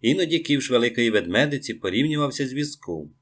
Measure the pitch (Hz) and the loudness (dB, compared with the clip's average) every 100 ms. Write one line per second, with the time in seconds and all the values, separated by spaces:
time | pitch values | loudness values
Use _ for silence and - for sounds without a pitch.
0 | 113 175 165 165 165 143 127 123 120 117 | 0 2 2 0 0 -2 2 2 2 2
1 | 117 107 85 98 147 143 - - 95 98 | 2 2 2 2 2 0 -6 -6 -2 0
2 | 151 151 143 127 135 131 147 - - 82 | 0 0 -2 -2 -4 -4 -4 -4 -8 -10
3 | 76 - | -10 -16